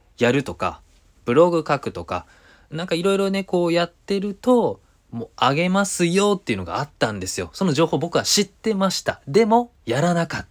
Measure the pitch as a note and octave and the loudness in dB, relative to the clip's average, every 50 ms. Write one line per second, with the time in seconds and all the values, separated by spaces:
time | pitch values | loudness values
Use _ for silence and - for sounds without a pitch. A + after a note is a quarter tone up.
0 | _ _ _ - A#2+ A#2+ B2 C#3+ C3 - E2 - - F2 - - _ _ _ _ | _ _ _ 0 0 2 2 2 0 -4 -8 -6 -6 -6 -6 -8 _ _ _ _
1 | _ _ _ _ _ - A#2+ D3 E3+ F3+ E3+ E3 D3 - D3 C3+ - A2+ - F2+ | _ _ _ _ _ 2 6 6 6 6 4 0 0 0 -2 -2 -2 -8 -8 -10
2 | E2+ - F#2 F2+ - _ _ _ _ - - _ _ _ D3 D#3 F3 F#3 E3+ E3 | -8 -6 -8 -8 -8 _ _ _ _ -20 -20 _ _ _ -10 -10 -4 -4 -4 -2
3 | F3 G3 G3 G3 G3 G3 F#3+ G3 F#3+ - - F3+ F3 E3+ E3+ E3+ E3+ E3+ - _ | 0 0 0 2 0 -2 -2 -4 -4 -2 0 0 2 2 2 0 0 -2 -6 _
4 | _ - G3+ G3+ F#3+ G#3 F#3+ - - B3+ B3+ A#3+ G3+ D3 B2 - _ _ _ _ | _ -4 -4 -4 -4 -6 -8 -4 0 2 2 4 2 0 -4 -6 _ _ _ _
5 | _ _ - A#2 A2+ - _ - A#2+ B2+ C#3 D3+ F3 F3+ F#3 G3 G3+ F#3+ - - | _ _ -10 -10 -10 -10 _ 0 0 2 2 2 0 2 2 0 0 0 0 0
6 | F3 E3+ E3+ G3 G3+ G#3 G3+ F#3 - - A2+ F#2+ F#2 E2+ E2+ - C#3+ - _ _ | 0 2 2 2 2 2 0 0 -2 -4 -4 -4 -4 -6 -6 -6 -6 -8 _ _
7 | - A2+ G#2+ G2 F2+ F#2 - - F2+ D#2+ - - G3 F#2 - C3 E3 D#3 - D3 | -2 -2 -2 -6 -6 -6 -6 -6 -8 -8 -6 -2 -2 0 2 2 2 0 0 -2
8 | D#3 E3+ - C#3+ G#2+ - - G#3 G3+ - _ _ - A3 G#3+ F#3+ F#3+ F#3+ F3+ - | -4 -2 -2 -2 0 0 0 0 0 -2 _ _ -4 -2 0 0 0 0 -2 -2
9 | - - - - _ - C#3+ G3+ A#3 G#3+ A3 A#3+ A#3+ - _ _ _ - A#2 C3+ | -4 -4 -6 -6 _ 0 2 2 4 4 4 2 2 0 _ _ _ -4 -2 0
10 | D#3 F3 F3 E3+ E3 - - - - - | 2 2 2 0 -2 -4 -6 -10 -10 -10